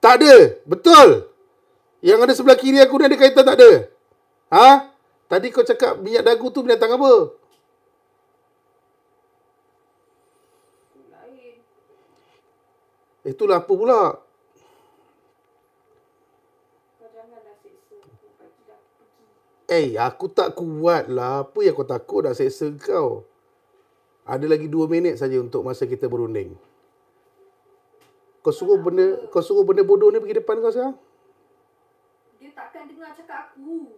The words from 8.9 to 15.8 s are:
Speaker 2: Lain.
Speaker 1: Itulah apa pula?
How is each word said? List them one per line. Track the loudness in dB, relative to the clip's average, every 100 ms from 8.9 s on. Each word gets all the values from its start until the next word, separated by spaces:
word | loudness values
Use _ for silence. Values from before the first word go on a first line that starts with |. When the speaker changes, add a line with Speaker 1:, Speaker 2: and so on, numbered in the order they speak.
| _ _ _ _ _ _ _ _ _ _ _ _ _ _ _ _ _ _ _ _ _ _
Speaker 2:
Lain. | _ -20 -20 -20 _ _ _ _ _ _ _ _ _ _ _ _ _ _ _ _ _ -18
Speaker 1:
Itulah | -10 -4 -4
apa | -4
pula? | -6 -2 -2 -2 -6 _ _ _ _ _ _ _ _ _ _ _ _ _ _ _ _